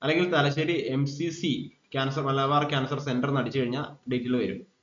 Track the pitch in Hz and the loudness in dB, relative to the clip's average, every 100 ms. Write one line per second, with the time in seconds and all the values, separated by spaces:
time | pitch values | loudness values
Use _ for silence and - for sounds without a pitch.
0 | 143 165 180 160 143 143 156 165 - 131 | 0 2 4 4 4 2 0 0 0 0
1 | 139 - 170 156 147 110 - _ _ 135 | -2 -2 -6 -2 -2 -2 -6 _ _ -2
2 | 135 139 139 135 139 147 147 139 131 139 | -2 0 0 2 4 2 2 0 0 -2
3 | 143 127 143 139 117 139 120 131 - - | -2 0 0 0 0 0 -2 -2 -6 -10
4 | - 123 123 123 95 98 - _ | -4 -4 0 0 0 -4 -12 _